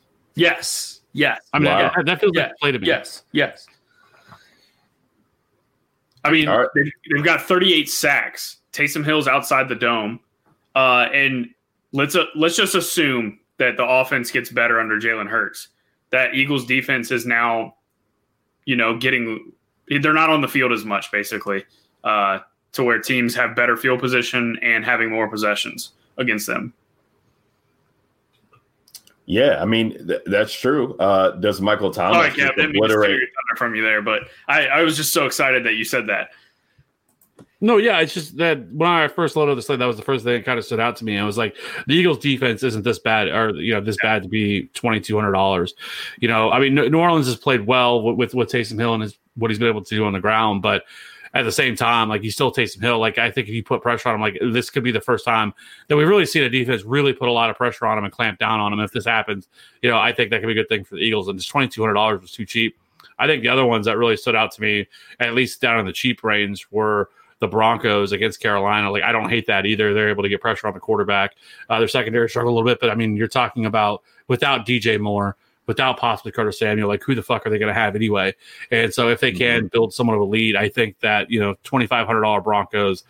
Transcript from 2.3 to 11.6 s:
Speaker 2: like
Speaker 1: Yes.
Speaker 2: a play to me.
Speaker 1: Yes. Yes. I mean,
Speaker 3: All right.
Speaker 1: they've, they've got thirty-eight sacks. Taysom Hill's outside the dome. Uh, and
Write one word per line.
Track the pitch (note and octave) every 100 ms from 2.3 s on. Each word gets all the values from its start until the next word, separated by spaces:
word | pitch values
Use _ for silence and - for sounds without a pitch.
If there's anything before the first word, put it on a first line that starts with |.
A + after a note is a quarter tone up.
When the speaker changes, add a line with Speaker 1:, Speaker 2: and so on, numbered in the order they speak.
| E3
Speaker 2:
like | B2+
Speaker 1:
Yes. |
Speaker 2:
a | -
play | D3
to | C3
me. | -
Speaker 1:
Yes. | C3 - - _
Yes. | C#3+ C3+ - - _ _ _ _ _ _ - _ _ _ _ _ _ _ _ _ _ _ _ _ _ _ _ _ _
I | D3
mean, | D#3+ D3+
Speaker 3:
All | -
right. | -
Speaker 1:
they've, | C#3+ D3 - -
they've | D3
got | D#3+ D#3+
thirty-eight | - F#3 F#3 D#3+ D3
sacks. | - D3 C3 - - - - _
Taysom | - D3 D3+
Hill's | D3 D#3 C3+
outside | C3+ - C3+ B2+
the | A#2
dome. | A#2+ A#2 G#2+ A#2+ _ _ _ _ _
Uh, | C3 C3 B2 A#2
and | C#3 C3+ B2+ A#2+ _